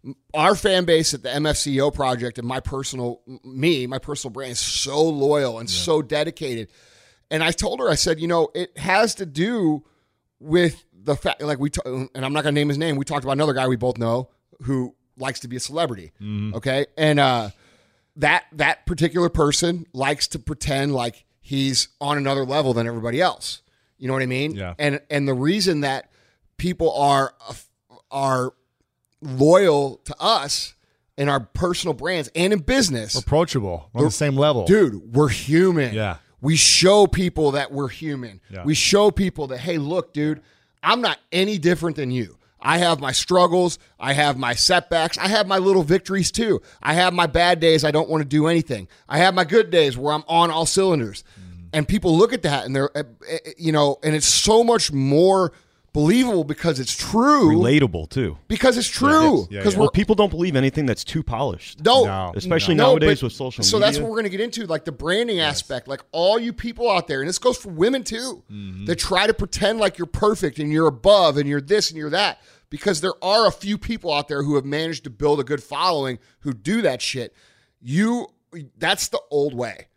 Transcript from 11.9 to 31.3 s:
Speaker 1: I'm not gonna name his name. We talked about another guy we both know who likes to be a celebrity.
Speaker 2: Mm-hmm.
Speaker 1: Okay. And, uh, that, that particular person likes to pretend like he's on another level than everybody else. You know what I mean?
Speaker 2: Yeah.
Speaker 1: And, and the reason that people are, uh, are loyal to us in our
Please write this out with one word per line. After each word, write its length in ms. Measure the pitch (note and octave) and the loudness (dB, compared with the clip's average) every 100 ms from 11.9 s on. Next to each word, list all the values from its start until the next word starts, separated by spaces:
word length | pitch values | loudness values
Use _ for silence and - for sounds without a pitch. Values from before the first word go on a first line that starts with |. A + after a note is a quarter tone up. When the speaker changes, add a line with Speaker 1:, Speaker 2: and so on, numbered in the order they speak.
| B2+ C3 C3+ | -8 -10 -8
Speaker 1:
I'm 80 | C3 | -4
not 100 | D3+ | -2
gonna 100 | D3 | -2
name 140 | D3 D3 | 0 0
his 100 | C#3+ | -2
name. 180 | E3 C#3 | -2 -4
We 80 | |
talked 180 | C#3 D3 | -4 -6
about 80 | C3 | -4
another 200 | C#3 D#3 | 0 0
guy 140 | C3 C3 | 0 -2
we 80 | B2 | 0
both 200 | B2+ A#2+ | -2 -2
know 320 | A#2 A#2+ B2+ _ _ _ | -2 -2 -6 _ _ _
who 340 | A#2+ C3+ B2 _ _ _ | -6 -4 -4 _ _ _
likes 220 | C3 B2 | -10 -10
to 80 | A#2+ | -12
be 60 | |
a 60 | B2 | -10
celebrity. 500 | - D3+ E3 G#2 D#2+ _ | -8 -4 -4 -6 -14 _
Speaker 2:
Mm-hmm. 340 | G#2 G#2 G#2+ G#2+ | -8 -6 -6 -6
Speaker 1:
Okay. 300 | C3+ C3 C#3+ - | -4 -2 -4 0
And, 240 | D#3 D3 | 2 4
uh, 300 | C#3 B2 G#2 - _ _ _ _ _ - | 2 2 -4 -12 _ _ _ _ _ -2
that, 280 | D3 E3+ - | 2 2 -2
that 340 | D#3+ D3 - - | -2 -2 -2 -6
particular 420 | E3 D#3+ F3 F3 | -2 -2 0 0
person 580 | E3 D3 D3 E3+ F3 E3 | 2 0 2 -2 -4 -8
likes 340 | B2+ C#3 D3 - | -4 -4 -2 -6
to 100 | D3+ | -8
pretend 520 | A#2 D3 - C#3 C#3+ | -10 -8 -4 -2 -2
like 300 | C3+ A#2+ - _ _ | -2 -4 -8 _ _
he's 480 | - C#3 C3+ B2 - _ | -8 -4 0 0 -2 _
on 180 | C#3+ D3 | -2 -2
another 260 | C#3 C#3 | 0 -2
level 280 | C3 C#3+ C3+ | 0 0 2
than 120 | A#2 A#2 | 0 -2
everybody 340 | A#2 A#2 B2+ | -4 -4 0
else. 420 | F3+ - - - _ _ _ _ | 0 0 -12 -14 _ _ _ _
You 100 | B2+ | -6
know 60 | |
what 100 | C3 | -4
I 40 | B2+ | -2
mean? 280 | B2+ D3 | -2 -4
Speaker 2:
Yeah. 200 | G2+ F#2 E2+ | -6 -10 -4
Speaker 1:
And, 220 | D3 C#3+ _ | -4 -4 _
and 160 | D3 C#3 | -2 0
the 80 | |
reason 460 | B2+ C#3+ G#3 F#3+ D#3 | 0 0 2 0 0
that 300 | C#3+ C3+ - _ _ _ _ - | -2 -4 -10 _ _ _ _ -6
people 360 | F3 F#3 D#3+ | -6 0 0
are, 400 | - C#3+ C#3 C3+ _ A2+ | 2 2 2 0 _ -18
uh, 60 | A2 - _ _ B2+ _ | -18 -20 _ _ -20 _
are 420 | C#3 C3+ C3 B2+ _ _ _ _ _ _ _ | -4 -2 -2 -2 _ _ _ _ _ _ _
loyal 800 | - C3 D3 F#3 F#3+ D3 C#3 - | -10 2 6 8 6 2 0 -8
to 100 | - - | -16 -4
us 540 | F3+ A3+ C#3+ - - _ _ _ _ - | 0 0 -2 -6 -8 _ _ _ _ -4
in 120 | |
our 120 | C#3+ | -2